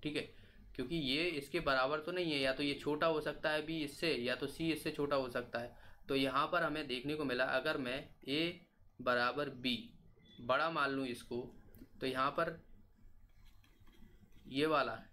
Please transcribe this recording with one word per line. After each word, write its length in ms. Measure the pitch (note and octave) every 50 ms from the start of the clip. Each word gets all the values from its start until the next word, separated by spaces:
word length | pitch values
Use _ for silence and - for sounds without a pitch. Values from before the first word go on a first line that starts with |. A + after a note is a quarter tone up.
| -
ठीक 140 | D#3 D3+
है, 60 | D3 - - - - - - - - - - -
क्योंकि 220 | - B2+ B2 E3
ये 280 | E3+ D3+ B2+ C3 D3 E3+ F3+ E3
इसके 280 | D3 C#3 - - E3+ E3
बराबर 380 | C#3+ C3+ C3 C3 C3+ D3 D#3
तो 120 | D3+ - F3
नहीं 200 | F3+ F3+ E3 D3+
है, 60 | C#3
या 120 | C3+ C3+ C3+
तो 100 | - C#3+
ये 120 | C#3+ C#3
छोटा 300 | C3+ - C#3+ D3 D3+ E3
हो 140 | E3 D#3+ D3+
सकता 300 | D3+ D#3 D3 - - D#3+
है 140 | D3+ D#3 D3+
बी 120 | D#3 E3 D#3+
इससे, 320 | D3+ C3+ - - - D#3+ D3
या 200 | B2 A#2+ B2 B2
तो 120 | B2+ -
सी 240 | C3+ - - D#3+ E3 D#3
इससे 180 | D3+ - E3
छोटा 260 | D3+ - D3 C#3 C#3+
हो 120 | C#3 C3 B2
सकता 280 | B2 B2+ A#2 - - A#2
है। 180 | A#2+ A#2+ - - - - - - - -
तो 80 | C#3
यहाँ 300 | C#3 C3+ C3+ B2+ C#3 D3+
पर 160 | D#3 F3+ F3 E3
हमें 240 | D#3 D3 D#3 D3+ C3+
देखने 260 | B2 B2+ A#2+ C#3+ D3+
को 100 | D3+ D3+
मिला, 200 | C3+ B2 B2 C3
अगर 320 | C#3 C#3 C3 - D#3 D#3 D3+
मैं 200 | C3+ B2 B2 C#3 D3+ - - - - -
ए 320 | C3+ D3+ E3 E3+ F3 F3 - _ _ _ - - - _ B2
बराबर 480 | B2+ B2 B2 A#2+ B2 B2 C#3 C#3+ C#3 B2+ B2
B 180 | B2+ B2+ A#2+ A2 G#2+ - - - - - - - - - - - B2+
बड़ा 280 | A#2+ B2+ C#3 D3+ E3
मान 200 | E3 D#3 C#3+ C#3
लूँ 160 | C#3 C3+ C3+
इसको, 340 | B2+ A#2+ A#2 - - A#2+ A#2+ B2+ - - - - - - - - - - -
तो 60 | -
यहाँ 240 | C3+ B2+ C3 C3 C#3
पर 280 | D3 - E3 E3 E3 - - - - - - - - - - - - - - - - - - - - - - - - - - - - - G#2 - - - - - - - - -
ये 160 | B2+ C3+ D3
वाला 320 | D#3+ D#3 C#3+ C3 A#2+ A2+ A2+ - -